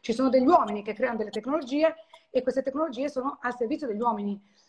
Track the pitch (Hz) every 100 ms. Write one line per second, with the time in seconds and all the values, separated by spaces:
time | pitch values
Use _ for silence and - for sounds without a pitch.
0 | - 226 262 262 254 349 214 208 208 208
1 | 208 226 208 220 233 311 240 285 320 320
2 | - - _ 254 254 262 262 269 320 226
3 | 285 269 262 - 247 247 226 302 277 208
4 | 240 208 202 202 _ _